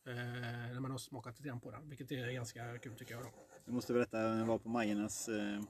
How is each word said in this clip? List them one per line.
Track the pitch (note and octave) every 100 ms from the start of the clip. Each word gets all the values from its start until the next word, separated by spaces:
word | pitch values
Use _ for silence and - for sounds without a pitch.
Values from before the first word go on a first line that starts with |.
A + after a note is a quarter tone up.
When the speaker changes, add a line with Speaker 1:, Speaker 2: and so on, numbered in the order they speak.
| C3+
Speaker 1:
Eh, | A#2+
när | B2 B2 A#2+ A#2+ A#2+ B2
man | C3+
har | C3
smakat | - C3+ B2 A#2
lite | C#3+
grann | A#2+
på | A#2+
den, | A2 D3+
vilket | C3+ C3+
är | C3+ A#2+
ganska | B2+ A#2 A#2+ A#2 A#2+
kul, | C3 A2
tycker | B2
jag | A#2
då. | A#2+ - - - -
Speaker 2:
Jag |
måste | B2 -
berätta, | A#2+ A#2+ A2+ A2 A2+
jag | A2+
var | A2+
på | A2+
Majernas, | A#2+ A2 G#2 G#2+ - -
eh, | G#2+ G#2 G#2 G#2